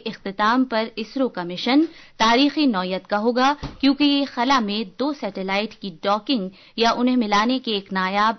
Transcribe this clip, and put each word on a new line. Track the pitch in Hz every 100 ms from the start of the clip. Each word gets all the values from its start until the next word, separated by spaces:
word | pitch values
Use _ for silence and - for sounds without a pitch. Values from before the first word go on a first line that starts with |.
اختتام | 226 - 196 196 208 254
پر | 254 220 220 -
اسرو | 220 269 262
کا | 185
مشن | 175 180 247 277 320 - - -
تاریخی | 220 240 285 311 285
نوعیت | 190 185 185 -
کا | 208
ہوگا، | 226 240 269 285 - -
کیونکہ | 269 277
یہ | 294 285 277
خلا | - 247 269
میں | 208 208 196 -
دو | 277 285
سیٹلائٹ | 208 190 190 196 214
کی | - 196 160
ڈاکنگ | 202 208 214 254 185 - - -
یا | 226
انہیں | 233 247 254
ملانے | 208 202 226 254
کے | 233
ایک | 202 196
نایاب | 190 185 202 220